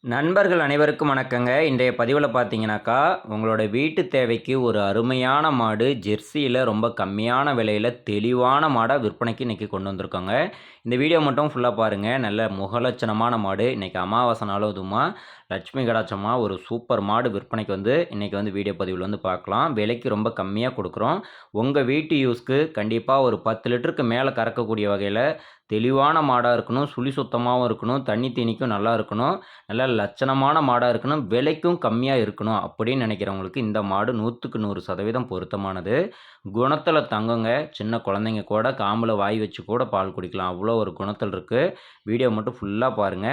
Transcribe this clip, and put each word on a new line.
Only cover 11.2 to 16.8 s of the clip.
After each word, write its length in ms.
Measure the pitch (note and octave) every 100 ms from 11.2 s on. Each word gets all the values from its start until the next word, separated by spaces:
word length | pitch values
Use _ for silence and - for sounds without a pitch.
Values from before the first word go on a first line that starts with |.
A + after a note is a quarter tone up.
மட்டும் 300 | D3 B2+ D3+
ஃபுல்லா 200 | B2+ B2
பாருங்க. 360 | G#2+ A2 G2+ G#2 C3+
நல்ல 280 | A2 G#2 A2 G2
முகலட்சணமான 800 | G2 A#2 B2+ A#2 A2+ G#2+ A#2 A#2
மாடு. 280 | G2 G2 A#2+
இன்னைக்கு 260 | B2+ F#2+ F#2
அமாவாசை 480 | F#2 A2+ B2 A2+ G#2+
நாளும் 220 | G2+ G#2+
அதுவுமா, 300 | F#2+ F#2+ G#2 D#3 - - - _
லட்சுமி 300 | F#2+ - C3+
கடாட்சமா 460 | A#2+ A2 A2 G2+ G#2 B2
ஒரு 140 | G#2+ F#2+
சூப்பர் 440 | - A#2